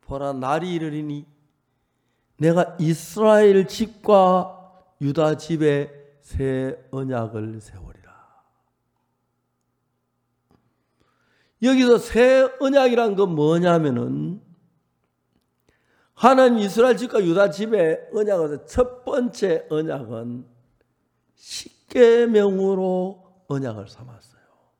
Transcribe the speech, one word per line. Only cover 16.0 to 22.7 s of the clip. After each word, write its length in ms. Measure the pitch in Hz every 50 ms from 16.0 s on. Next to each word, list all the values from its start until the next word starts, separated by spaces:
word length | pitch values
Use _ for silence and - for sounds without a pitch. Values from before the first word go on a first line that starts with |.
| _ _ _
하나님 460 | _ - 240 269 262 262 247 240 226
이스라엘 360 | 208 196 170 220 233 254 240
집과 280 | - 233 247 - 226 202
유다 260 | 170 165 185 202 202
집의 600 | 151 - 208 220 226 208 170 160 160 165 - - -
언약에서 520 | 202 214 208 202 180 160 151 147 135 -
첫 380 | - - - 254 247 - - _
번째 600 | - - - 247 240 - - - 190 165 165 - -
언약은 720 | 156 151 160 160 151 139 131 107 120 113 117 120 120 123 127 _ _ _ _ _ _ _ _ _ _ _ _ _ _ _ _ _ _
십계명으로 1900 | _ _ - - - - - _ _ _ _ - - 247 233 233 240 240 233 226 208 208 202 190 190 190 190